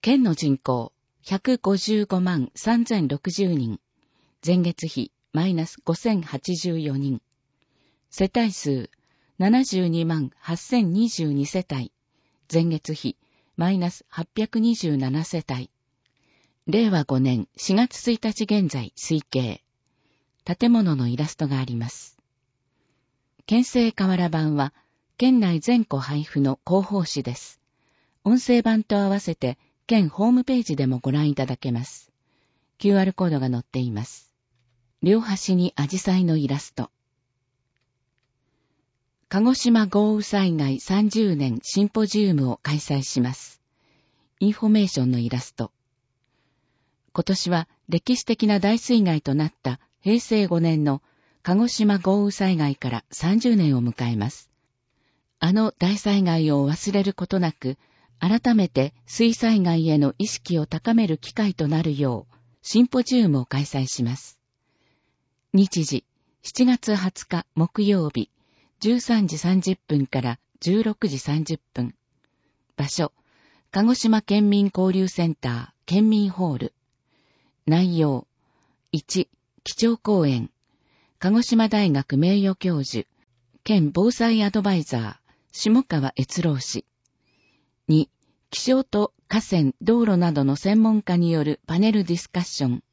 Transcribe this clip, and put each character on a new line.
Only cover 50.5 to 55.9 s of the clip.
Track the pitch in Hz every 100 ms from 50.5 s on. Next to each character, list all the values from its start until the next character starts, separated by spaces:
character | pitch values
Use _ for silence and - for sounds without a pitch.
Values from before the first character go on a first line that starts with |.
| 170
年 | 165 160
の | 147 139 _ _ _ _
鹿 | -
児 | 190 240
島 | - 208 202
豪 | 180 202
雨 | 202
災 | 196 190 180
害 | 147
か | 139 127
ら | 117 -
三 | - 165 208
十 | 247
年 | 220 156 131
を |
迎 | 120 - 120
え | 113
ま | 107
す。 | - - _ _ _ _ _ _ _ _ _
あ | 160
の | 202 220
大 | - 175